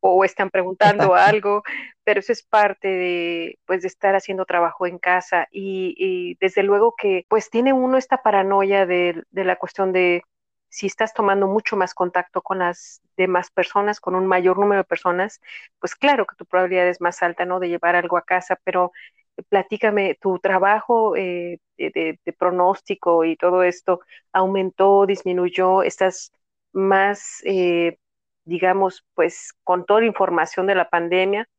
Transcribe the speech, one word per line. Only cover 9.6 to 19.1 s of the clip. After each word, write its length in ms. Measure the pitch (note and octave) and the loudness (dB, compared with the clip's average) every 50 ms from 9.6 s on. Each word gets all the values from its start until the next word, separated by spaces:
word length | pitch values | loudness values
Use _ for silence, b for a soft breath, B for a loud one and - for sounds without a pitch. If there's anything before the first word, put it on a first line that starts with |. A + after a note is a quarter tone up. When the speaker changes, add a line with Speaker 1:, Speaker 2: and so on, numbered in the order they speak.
| - F#3 - - G3 F#3+ | -4 -12 -6 -4 -2 0
Speaker 1:
de 300 | F#3 F#3 F#3 F3+ F3 F3 - _ _ _ _ _ _ _ _ _ | 2 2 2 2 0 0 -4 _ _ _ _ _ _ _ _ _
si 140 | - - - | -18 -8 -8
estás 280 | G3 - _ A3 A3 - | -8 -4 _ -6 -6 -2
tomando 320 | - G#3+ G3+ G3 G3 G3 F#3+ | -2 0 0 2 2 0 0
mucho 280 | F#3+ A3 G#3+ - - | 0 -2 -2 -2 -2
más 200 | G#3 F#3 F3+ - | -2 -2 -4 -2
contacto 480 | - F3+ F3+ F3 F3+ F3+ - _ F#3 - | -4 -4 -2 -2 -4 -4 -4 _ -10 -6
con 160 | - F#3+ F#3+ | -6 -4 -2
las 420 | F3+ F3 F3 - - - - _ _ _ _ - | -2 -4 -4 -6 -14 -20 -20 _ _ _ _ -2
demás 320 | F#3 F#3 F#3 F3 F3 - | -2 0 0 -2 -2 -2
personas, 500 | _ - F3+ - - G3+ G3+ G#3 G#3 - | _ -4 -4 -2 0 -2 0 0 -4 -4
con 140 | _ - F3+ | _ -4 -2
un 120 | F#3 F#3+ F#3+ | -2 0 0
mayor 320 | F#3 F#3 F3+ F3+ F#3 F#3+ | 0 2 2 2 2 2
número 220 | G3+ G#3 G3+ G3 | 2 2 2 0
de 20 | F#3 | 0
personas, 560 | _ - E3+ - F#3 F3 F3+ F#3+ A3 - - B B B B B B B _ | _ -4 -4 -2 -2 -2 -2 -4 -6 -8 -16 B B B B B B B _
pues 160 | - F3+ - | -10 -10 -8
claro 320 | _ - C#4+ C#4+ B3 G3+ - | _ 0 2 2 2 0 -4
que 80 | - | -6
tu 100 | _ - | _ -18
probabilidad 420 | _ - F3+ F#3 F3+ F#3 F#3 F3+ F3+ | _ 0 0 0 2 0 2 0 0
es 140 | F3 - | 0 0
más 220 | F3 F3 F3 - - | -4 -4 -4 -2 -4
alta, 200 | F3 E3+ - F3+ | -4 -2 -4 -4
¿no? 140 | F3+ F3+ F#3 | -4 -4 -4
De 100 | F3+ F3 | -4 -4
llevar 260 | F3 E3+ - E3+ F3 | -6 -2 0 0 0
algo 220 | F3 F3 E3+ F3 F3+ | 0 0 0 -2 -4
a 60 | - | -2
casa, 360 | - F#3 F#3 F3+ - F#3 - _ | -2 -4 -4 -2 -4 -6 -6 _
pero 280 | - F3+ F#3 F3+ F3 B B B B | -4 0 0 0 -2 B B B B